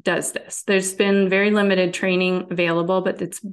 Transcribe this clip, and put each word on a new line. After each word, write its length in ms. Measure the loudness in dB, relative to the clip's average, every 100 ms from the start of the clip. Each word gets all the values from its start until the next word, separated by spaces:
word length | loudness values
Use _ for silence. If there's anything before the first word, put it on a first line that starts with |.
does 300 | -2 -2 -2
this. 300 | -8 -10 -8
There's 300 | -2 0 0
been 360 | 0 2 4 4
very 220 | 2 2
limited 420 | 2 2 2 0
training 540 | 0 0 0 0 -2 -4
available, 480 | -2 0 0 0 0
but 220 | 0 -4
it's 180 | -6 -10 -14